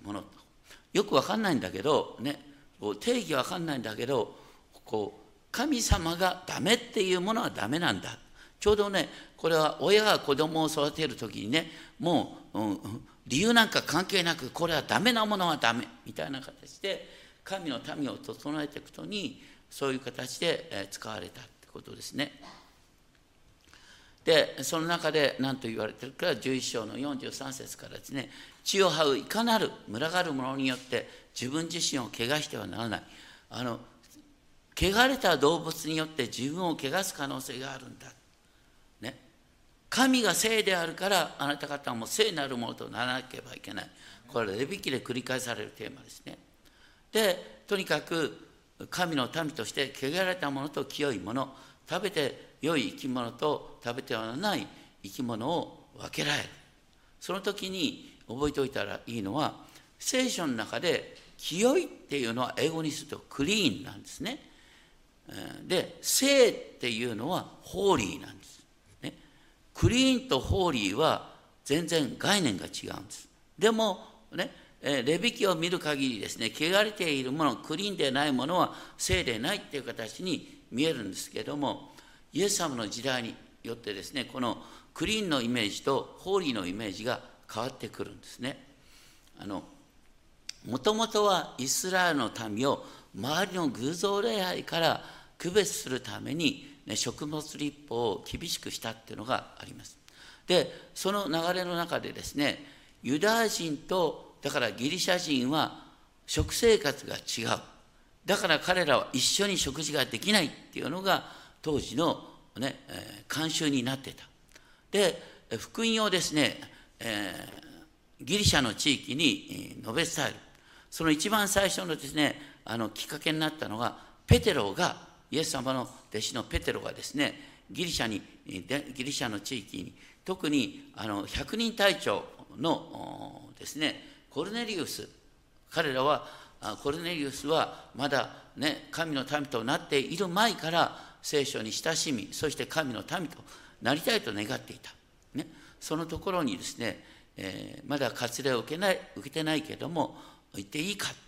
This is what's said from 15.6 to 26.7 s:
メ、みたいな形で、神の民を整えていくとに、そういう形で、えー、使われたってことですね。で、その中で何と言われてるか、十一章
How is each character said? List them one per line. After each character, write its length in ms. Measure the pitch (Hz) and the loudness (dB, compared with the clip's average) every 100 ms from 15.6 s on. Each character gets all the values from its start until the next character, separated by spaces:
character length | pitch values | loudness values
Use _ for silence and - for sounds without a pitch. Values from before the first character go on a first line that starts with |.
| 113 | 4
メ、 140 | 117 107 - - | 2 -2 -12 -14
み 60 | |
た 140 | - 156 | -8 -6
い 40 | |
な 100 | 135 | -6
形 380 | 131 - - - | -12 -18 -20 -8
で、 300 | 196 180 - - - - | -4 -4 -8 -20 -20 -20
神 280 | - 190 165 | -8 -6 -4
の 100 | 117 120 151 | -6 -6 -4
民 140 | 135 | -4
を 60 | 104 | -4
整 460 | - - 147 151 | -10 -10 -6 -4
え 60 | 147 | -6
て 100 | - | -8
い 40 | |
く 100 | - | -14
と 120 | - | -14
に、 380 | 156 202 170 - - - _ | -8 -6 -6 -10 -20 -20 _
そ 200 | - 139 | -4 -2
う 40 | |
い 40 | 131 | -2
う 20 | |
形 380 | 123 123 127 - | -4 -8 -10 -2
で、 300 | 170 147 - | 0 0 -4
え 120 | 101 | -8
ー、 60 | 98 | -8
使 200 | - 113 | -10 -8
わ 100 | 107 | -8
れ 100 | - | -10
た 120 | - | -14
っ 40 | |
て 220 | - _ - | -20 _ -18
こ 100 | - | -18
と 120 | - | -16
で 80 | 110 | -14
す 100 | - | -10
ね。 200 | - 147 - - - - _ _ _ _ _ _ _ _ _ _ - - - - _ | -6 -6 -8 -20 -20 -20 _ _ _ _ _ _ _ _ _ _ -20 -20 -20 -20 _
で、 400 | - 160 - - | 6 6 6 0
そ 160 | 131 165 | -4 -2
の 60 | 160 | 0
中 260 | 170 156 | 0 2
で 240 | 151 139 - | 4 4 2
何 180 | 135 131 | -2 -2
と 120 | 117 | -4
言 80 | 113 | -4
わ 100 | 107 | -4
れ 60 | |
て 140 | - 131 | -6 -14
る 60 | |
か、 220 | 135 175 | -4 -2
十 200 | 131 131 | 0 0
一 100 | 131 | -2
章 220 | 123 | -2